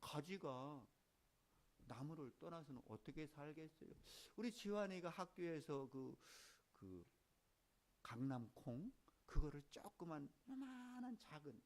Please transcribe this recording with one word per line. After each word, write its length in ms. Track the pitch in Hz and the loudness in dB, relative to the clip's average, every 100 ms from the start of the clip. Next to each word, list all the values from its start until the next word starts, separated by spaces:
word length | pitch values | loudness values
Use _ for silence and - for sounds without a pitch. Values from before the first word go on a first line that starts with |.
가지가 840 | - 147 147 196 160 127 139 147 107 - - _ - _ - - - - - | 0 0 0 0 0 0 -2 -4 -10 -18 -20 _ -20 _ -20 -20 -20 -20 -10
나무를 440 | 117 139 160 135 - | -4 -2 -2 -4 -4
떠나서는 420 | 160 170 147 127 - | -6 -4 -6 -8 -4
어떻게 400 | 110 - - 151 | -6 -4 -2 -2
살겠어요? 640 | - 143 151 156 - - 135 - - - - | -4 -6 -4 -8 -8 -12 -12 -12 -14 -12 2
우리 160 | 233 | 2
지환이가 580 | 220 202 208 202 185 170 | 2 4 6 4 4 0
학교에서 760 | 165 185 - 175 160 143 143 135 | 0 -2 2 2 2 4 2 2
그, 240 | 135 131 - - - - - - - | -2 -2 -4 -10 -16 -16 -18 -20 -12
그 240 | 98 90 85 - _ - _ _ _ _ _ _ | -8 -6 -8 -18 _ -20 _ _ _ _ _ _
강낭콩 880 | - 117 135 127 113 - - 120 202 - - - - | -6 2 2 2 0 -4 -2 0 -2 -6 -20 -20 8
그거를 360 | - 151 139 139 | 8 10 4 -6
조그만 580 | - - - 170 156 143 - - | -8 -8 -6 -2 -2 -2 -8 -6
요만한 680 | 262 269 254 247 247 247 233 | -4 -2 -4 -6 -2 -2 -2
작은 420 | - 151 147 117 | -6 -8 -6 -8